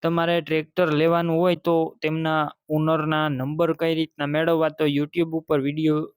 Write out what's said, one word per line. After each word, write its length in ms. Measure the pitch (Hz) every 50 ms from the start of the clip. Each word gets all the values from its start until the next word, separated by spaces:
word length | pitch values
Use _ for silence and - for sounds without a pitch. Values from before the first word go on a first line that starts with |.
| -
તમારે 340 | 165 170 170 165 165 170 170
ટ્રેક્ટર 480 | 160 - 160 156 156 156 _ - 180 165 151 147 156
લેવાનું 380 | 165 170 170 170 170 165 160 175
હોય 200 | 185 175 165 _ 170
તો 80 | 170 165 160 160 - _ -
તેમના 400 | 156 156 160 160 160 156 156 151 147 - _ _ _ 156
ઓનરના 500 | 151 156 156 160 156 151 156 156 151 156 151 143 127
નંબર 320 | 131 135 151 156 170 160 160 156
કઈ 140 | 165 165 160 160
રીતના 320 | 160 156 _ - 147 143 147
મેળવવા, 400 | 156 160 165 170 160 160 156 151 156
તો 60 | 156 151 143 143
YouTube 340 | 147 147 - 170 170 165 160 160
ઉપર 180 | 160 _ 156 147 135 143
વીડિયો 340 | 147 156 156 156 151 151 156 - _